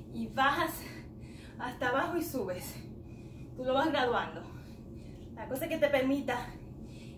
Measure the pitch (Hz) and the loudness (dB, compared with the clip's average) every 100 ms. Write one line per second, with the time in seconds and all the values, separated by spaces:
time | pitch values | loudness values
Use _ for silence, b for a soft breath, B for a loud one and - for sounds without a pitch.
0 | B - 220 - 269 339 330 - - B | B -6 -2 4 6 6 2 0 -8 B
1 | B - B B B B 247 - 254 269 | B -12 B B B B -6 0 2 4
2 | 339 339 - 262 190 180 - - - - | 4 2 0 0 0 -2 -4 -8 -10 -12
3 | - B B B B - 254 262 311 285 | -12 B B B B -4 2 6 6 6
4 | 247 220 180 - - B B B - - | 4 4 0 -4 -10 B B B -12 -12
5 | B B B - - 269 302 311 294 277 | B B B -8 -4 -2 0 4 6 6
6 | 262 277 269 233 - - - - - B | 6 4 2 0 -2 -8 -10 -10 -10 B
7 | B | B